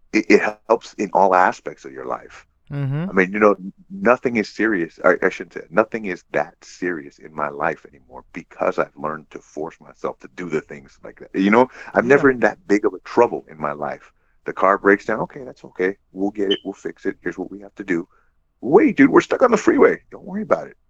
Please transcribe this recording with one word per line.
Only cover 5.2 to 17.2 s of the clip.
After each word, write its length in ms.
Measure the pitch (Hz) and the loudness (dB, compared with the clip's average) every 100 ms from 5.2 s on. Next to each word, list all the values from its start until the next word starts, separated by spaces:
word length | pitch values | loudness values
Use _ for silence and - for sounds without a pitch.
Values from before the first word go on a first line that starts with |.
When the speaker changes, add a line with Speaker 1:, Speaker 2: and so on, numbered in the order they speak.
Speaker 1:
I 60 | 92 | -2
shouldn't 260 | - 87 | -4 -12
say, 80 | - - | -14 -2
nothing 340 | 85 113 113 | -2 -2 -6
is 200 | 104 87 _ | -8 -10 _
that 320 | 71 80 _ | -4 -4 _
serious 560 | - - 90 82 71 - | -20 -8 -6 -6 -12 -20
in 160 | 78 | -16
my 140 | 78 73 | -8 -8
life 360 | 71 80 76 69 | -4 -6 -6 -14
anymore, 360 | 69 _ 64 - | -20 _ -20 -18
because 460 | 82 - - 92 85 | -18 -18 -6 -4 -4
I've 180 | 76 71 | -6 -8
learned 320 | 76 76 73 | -10 -10 -14
to 100 | - | -20
force 400 | - 76 78 - | -18 -14 -12 -14
myself 400 | 71 - 80 - | -20 -12 -12 -12
to 80 | 67 - | -18 -14
do 120 | 87 | -8
the 120 | 78 | -8
things 380 | - 71 65 _ | -8 -18 -20 _
like 160 | - - | -20 -20
that. 100 | - | -8
You 160 | 92 98 | -2 4
know, 180 | 113 127 - - | 4 2 -2 -2
I'm 100 | 95 | -2
Speaker 2:
Yeah. 60 | 120 143 | 4 4
Speaker 1:
never 140 | 143 | 4
in 100 | 123 | 2
that 240 | 107 - - | -2 -2 -2
big 160 | 104 | 0
of 100 | 107 | 0
a 60 | 92 | -4
trouble 440 | - - 117 76 73 | -2 2 2 0 -10
in 100 | 78 | -8
my 140 | 73 | -8
life. 400 | 73 71 69 - _ _ _ | -6 -8 -10 -16 _ _ _
The 80 | - | -12
car 260 | - 95 98 | 0 2 4
breaks 280 | 98 101 - | 4 4 0
down. 140 | 110 | -6
Okay, 220 | 175 147 | -6 -10
that's 220 | 127 - | -16 -18
okay. 320 | - - 92 98 _ | -18 -4 -4 -4 _
We'll 180 | 92 101 | -6 -4
get 220 | 107 98 | -2 -2
it. 60 | - | -2
We'll 80 | 95 | -6
fix 320 | - 95 - 95 | -12 -14 -8 -8
it. 100 | 95 | -8